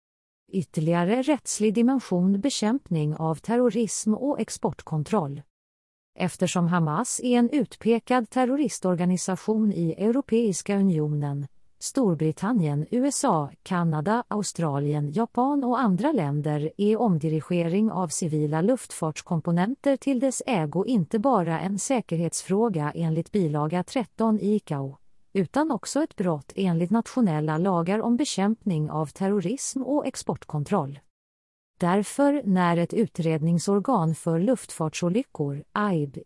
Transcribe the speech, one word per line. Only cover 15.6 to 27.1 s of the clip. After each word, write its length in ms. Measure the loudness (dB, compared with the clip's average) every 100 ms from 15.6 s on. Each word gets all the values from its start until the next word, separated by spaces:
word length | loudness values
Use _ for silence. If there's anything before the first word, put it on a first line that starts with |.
och 160 | 0 2
andra 320 | 2 2 2
länder, 600 | 0 0 0 0 -2 -2 0
är 240 | 2 2
omdirigering 920 | 2 2 0 -2 0 -2 0 2 0
av 180 | 0 -4
civila 520 | -4 -2 0 0 2
luftfartskomponenter 1400 | 2 0 -4 -6 -6 -6 -4 -2 0 2 0 0 0 0
till 240 | 0 0
dess 220 | 0 -2 -2
ägo 380 | 0 0 -2
inte 340 | 0 0 0 0
bara 420 | 2 2 2 -2
en 180 | -2 -4
säkerhetsfråga 1120 | -2 -2 0 -2 -2 -4 -2 0 2 0 -2
enligt 380 | -2 -2 -2 -2
bilaga 520 | 0 0 0 -2 -2
tretton 560 | -2 -4 -4 -2 0 2
i 140 | 2
icao, 440 | 0 -2 -6 -6 -10 -20 -20 _
utan 380 | -2 0 0 0
också 320 | -2 -4 -2
ett 140 | -2 -2
brott 360 | -2 -2 -4 -2
enligt 340 | 0 0 2
nationella 680 | 0 0